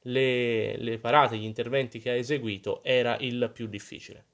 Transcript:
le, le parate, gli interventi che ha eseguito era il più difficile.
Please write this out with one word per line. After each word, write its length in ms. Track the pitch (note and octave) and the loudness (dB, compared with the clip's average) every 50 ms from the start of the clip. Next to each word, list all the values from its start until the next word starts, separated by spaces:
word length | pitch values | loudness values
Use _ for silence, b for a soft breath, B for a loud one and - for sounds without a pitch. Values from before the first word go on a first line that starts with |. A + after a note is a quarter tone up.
le, 760 | _ B2 B2 C3 C3 C3 B2 B2 A#2+ A#2+ A2+ A2 G#2+ G#2+ G#2+ - | _ -4 0 2 2 2 2 2 2 2 2 0 0 0 -2 -4
le 220 | A#2 A#2 A#2 A2+ | -4 -4 -4 -2
parate, 380 | - A#2 C3+ D3+ C#3 A#2 A2+ G#2+ | 0 4 6 6 6 6 2 -2
gli 60 | G#2+ | -6
interventi 560 | A2 A2 - A#2 A#2+ C3 C#3 C3 A2+ - A2+ | -6 -6 -6 -4 -2 0 0 0 -2 -6 -8
che 120 | - B2 | -4 -2
ha 40 | A#2+ | -2
eseguito 680 | B2 B2 B2+ D3+ C3+ A2+ A2 G2+ F#2+ - G#2 - - - | -2 0 0 -2 -2 -2 -4 -4 -4 -2 -4 -4 -2 0
era 340 | C3 B2+ B2+ A#2 A#2+ A#2 - | 2 2 4 4 2 0 0
il 300 | C#3 B2 A#2+ B2 A#2+ A2+ | -2 -4 -2 -2 -2 -2
più 140 | - - A#2 | -2 -6 -8
difficile. 600 | G#2+ G2+ G2+ - - - - - - - - - _ | -8 -8 -10 -12 -12 -16 -16 -16 -18 -18 -20 -20 _